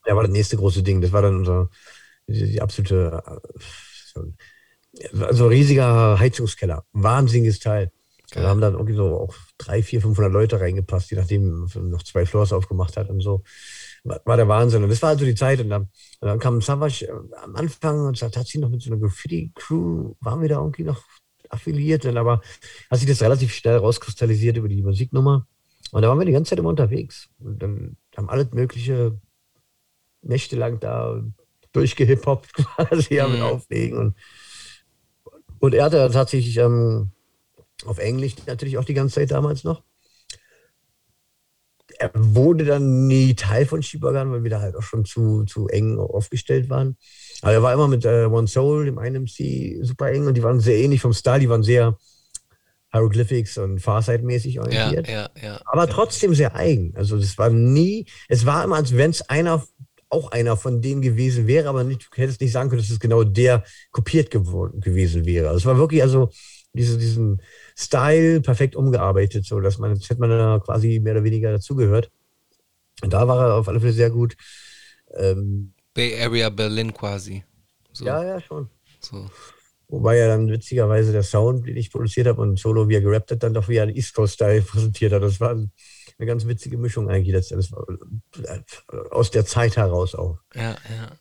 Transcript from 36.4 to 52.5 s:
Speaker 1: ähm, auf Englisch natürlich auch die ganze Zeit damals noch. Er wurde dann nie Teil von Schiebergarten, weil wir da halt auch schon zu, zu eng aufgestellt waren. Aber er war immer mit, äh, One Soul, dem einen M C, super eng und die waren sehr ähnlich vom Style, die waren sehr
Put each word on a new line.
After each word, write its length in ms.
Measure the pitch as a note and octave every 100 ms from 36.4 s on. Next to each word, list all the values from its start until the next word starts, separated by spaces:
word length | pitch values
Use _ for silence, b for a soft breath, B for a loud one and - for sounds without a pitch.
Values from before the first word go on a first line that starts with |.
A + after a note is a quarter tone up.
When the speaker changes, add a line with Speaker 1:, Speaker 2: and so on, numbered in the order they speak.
| A#2+ A2+
Speaker 1:
ähm, 540 | A#2+ A#2+ A#2 A2 G2+ _ _ _ _ _ _ - -
auf 140 | G2+
Englisch 360 | G#2+ C3 C3+ - -
natürlich 300 | C#3 C#3+ C3
auch 60 |
die 120 | B2+ C3+
ganze 200 | C3+ -
Zeit 160 | C#3+
damals 320 | C#3 D3 C#3+
noch. 200 | E3 E3 _ _ B B B B B B B B _ _ _ _ _ _ _ _ _ _ _ -
Er 120 | A#2+ A2+
wurde 500 | A2 G#2+ C#3+ E3 D3
dann 420 | C#3+ C#3 C3 C3+
nie 280 | C3 C3 A#2+
Teil 300 | G2 A2 C#3+
von 160 | D#3
Schiebergarten, 500 | C#3+ D3+ C#3 C3+ C3+
weil 100 | A#2+
wir 60 | A#2
da 100 | G#2+
halt 160 | G2+ F2+
auch 80 |
schon 220 | G#2+ A2+ G#2
zu, 400 | - A2+ G#2+ G#2
zu 220 | - G2+
eng 300 | G2+ A2 G#2+
aufgestellt 680 | F#2+ G#2 G#2+ B2 - C3 B2+
waren. 280 | C3 C3+ B2+ B B B B
Aber 120 | G2+
er 100 | A2
war 100 | B2
immer 140 | C3 D3
mit, 160 | B2+
äh, 220 | A#2 A#2 A2+
One 220 | A#2 A2+
Soul, 380 | - C#3 D3+ D3
dem 120 | B2+
einen 180 | B2 C3
M 120 | C3
C, 520 | - C3+ C3 B2 -
super 280 | B2 B2+ C#3
eng 140 | C#3 C#3+
und 80 |
die 100 | B2
waren 160 | A#2 B2
sehr 180 | A2+ A2
ähnlich 240 | C3+ C3+
vom 120 | B2
Style, 260 | A2 - C3+
die 100 | B2+
waren 140 | A#2
sehr 340 | G#2+ B2 A#2 G#2+ b b b - _